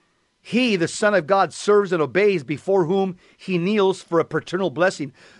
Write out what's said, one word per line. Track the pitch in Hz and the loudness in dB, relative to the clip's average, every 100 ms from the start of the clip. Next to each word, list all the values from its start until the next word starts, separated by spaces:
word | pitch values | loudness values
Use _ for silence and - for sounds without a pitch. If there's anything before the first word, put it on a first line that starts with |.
| _ _ _ _ | _ _ _ _
he, | - 220 254 196 | -4 0 0 0
the | 165 | -2
Son | - 214 | 0 0
of | 196 147 | 2 2
God, | 196 175 | 0 0
serves | - - 208 196 | -2 2 2 2
and | 175 | 0
obeys, | 143 165 208 185 | 0 2 2 2
before | 117 139 - 196 160 | -4 -8 0 0 2
whom | 196 190 180 _ _ | 0 -2 -6 _ _
he | - 180 | -6 -2
kneels | 180 214 190 180 | 0 2 2 0
for | - 170 | -2 -2
a | - | 0
paternal | 156 - 185 180 | -4 -4 -4 -4
blessing. | 131 185 - 135 - - | 0 0 -2 -8 -12 -20